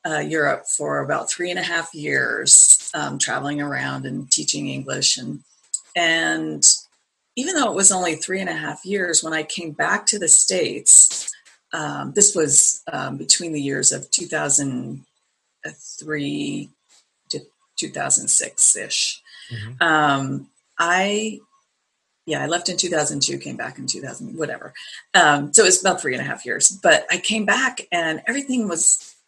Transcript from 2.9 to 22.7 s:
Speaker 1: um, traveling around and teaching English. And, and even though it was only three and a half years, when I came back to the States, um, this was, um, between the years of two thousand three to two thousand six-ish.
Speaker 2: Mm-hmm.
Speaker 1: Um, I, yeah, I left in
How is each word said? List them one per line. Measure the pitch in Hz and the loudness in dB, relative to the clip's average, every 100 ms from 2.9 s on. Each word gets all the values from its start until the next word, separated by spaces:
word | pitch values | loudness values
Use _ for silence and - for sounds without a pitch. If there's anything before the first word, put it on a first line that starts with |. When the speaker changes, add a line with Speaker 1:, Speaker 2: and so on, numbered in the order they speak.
Speaker 1:
um, | 156 143 143 | -6 -6 -4
traveling | - 127 139 147 | -4 -2 -4 -6
around | 143 135 135 135 | -4 -4 -4 -6
and | 135 143 143 | -8 -8 -2
teaching | - 147 147 143 | 0 0 -4 -4
English. | 135 135 139 - - | -6 -6 -2 0 0
And, | 131 143 _ _ _ - _ | -6 -12 _ _ _ -12 _
and | 175 170 165 160 160 156 151 - - - _ _ _ _ - | -2 0 0 0 -2 -4 2 4 4 -2 _ _ _ _ -6
even | 294 | -2
though | 339 233 | 0 0
it | |
was | 185 190 | 4 4
only | 190 180 | 4 -2
three | 156 - 190 | -4 -4 -6
and | 185 | -4
a | |
half | 160 151 151 | -6 -8 -10
years, | 185 196 175 156 | -6 -4 0 -2
when | 160 | 0
I | 156 | -6
came | 151 - 165 | -6 -10 -10
back | 147 160 208 - | -4 -2 0 -2
to | 208 | -2
the | 165 | 6
States, | - - 185 175 - - - - - - - - _ _ | 6 6 0 0 0 6 8 8 4 -10 -14 -20 _ _
um, | 165 151 143 139 | -6 -4 -6 -2
this | 135 - | 2 2
was, | 175 151 135 - - - | 4 2 4 2 -2 -8
um, | 147 139 | -8 -8
between | 139 - - 170 | -8 0 0 0
the | 151 | -4
years | 139 139 139 | -4 0 0
of | 143 - | 0 -4
two | - | -6
thousand | 175 156 147 139 139 127 135 139 _ _ _ _ _ _ 156 143 - - | -4 -4 0 0 0 -4 -8 -12 _ _ _ _ _ _ -16 -14 -18 -14
three | 151 151 143 147 - - - _ _ _ _ _ _ | -6 -4 -4 -4 -4 -6 -10 _ _ _ _ _ _
to | - - _ _ - | -8 -8 _ _ -10
two | - | -8
thousand | - 139 - 131 | -6 0 0 2
six-ish. | - 151 - - - - - - - - - - | 0 0 0 2 2 -2 -2 -2 -6 -16 -20 -12
Speaker 2:
Mm-hmm. | 117 107 127 | -10 -10 0
Speaker 1:
Um, | 170 156 147 139 135 139 - _ _ - | 4 4 4 2 -2 -6 -10 _ _ -2
I, | 170 185 196 208 220 202 _ _ _ _ _ _ _ _ | 2 2 2 0 -4 -8 _ _ _ _ _ _ _ _
yeah, | - 143 | -6 -4
I | 143 | -2
left | 175 | -2
in | 175 | -2